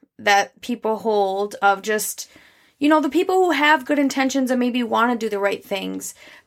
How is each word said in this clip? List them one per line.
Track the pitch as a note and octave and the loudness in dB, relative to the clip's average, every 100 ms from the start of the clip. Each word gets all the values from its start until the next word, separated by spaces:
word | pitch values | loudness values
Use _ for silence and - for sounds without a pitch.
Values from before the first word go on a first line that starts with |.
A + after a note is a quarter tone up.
| _ - | _ -6
that | G#3 G3+ G3 _ | 2 2 2 _
people | - A#3+ A3 A3 | -10 -6 -4 -2
hold | G3+ G#3 G3 F#3+ G3+ G#3 | 0 0 0 -2 -4 0
of | G3+ G3 | 2 2
just, | G3+ G#3+ G#3 - - - _ _ _ - | 0 -4 -4 -10 -14 -20 _ _ _ -2
you | D4 | 2
know, | D#4 | 2
the | C#4+ | 2
people | D#4 F#4 F#4+ | -2 0 2
who | F#4 | 2
have | C#4+ D4 D#4 B3 | 2 4 2 2
good | D4 | 0
intentions | C#4 C#4 C4 C4+ C4 | 0 0 -2 0 0
and | B3 | 0
maybe | B3 A#3+ | 0 -2
wanna | A#3 A3 A#3 A#3+ | 0 0 2 0
do | A3 | -2
the | G3+ | -2
right | G3 F#3+ | -2 -2
things, | - G3 F#3+ F#3+ - - - - | -6 -6 -6 -8 -10 -16 -20 -20